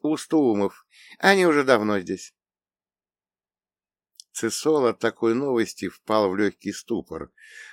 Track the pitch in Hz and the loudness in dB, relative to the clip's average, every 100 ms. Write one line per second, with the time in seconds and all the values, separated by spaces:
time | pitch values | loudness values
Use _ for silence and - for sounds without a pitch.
0 | 151 156 - 160 131 101 98 - _ _ | -4 -4 0 2 2 2 -2 -6 _ _
1 | - - 190 196 175 147 135 117 107 101 | -20 -2 2 4 4 2 4 2 2 -2
2 | 90 95 - _ _ _ _ _ _ _ | -4 -8 -10 _ _ _ _ _ _ _
3 | _ _ _ _ _ _ _ _ _ _ | _ _ _ _ _ _ _ _ _ _
4 | _ - _ - 113 - 151 151 120 - | _ -20 _ -6 -6 -2 0 2 2 0
5 | 113 - 113 120 143 120 101 - 92 - | -4 0 0 0 -2 -2 -2 -6 -12 -10
6 | - 110 98 98 101 - 101 - - 101 | -2 0 0 0 -2 -4 -10 -12 -8 -8
7 | - 78 76 _ - - - | -8 -14 -14 _ -20 -20 -20